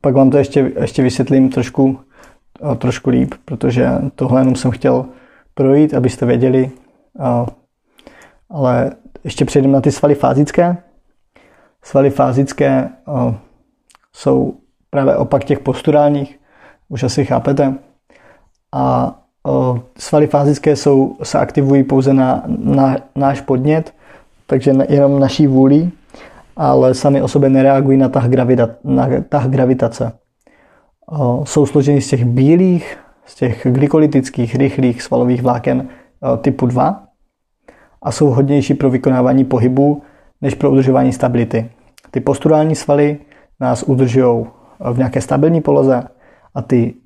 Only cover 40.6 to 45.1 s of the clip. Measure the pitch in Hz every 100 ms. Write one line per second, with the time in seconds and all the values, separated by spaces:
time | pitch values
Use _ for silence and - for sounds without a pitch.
40.6 | 143 135 131 135 131 - 127 120 117 117
41.6 | 113 _ _ _ _ 135 131 127 151 156
42.6 | 156 156 - 143 147 147 - _ _ _
43.6 | 127 120 - 131 127 123 127 117 113 _
44.6 | _ _ 123 120 127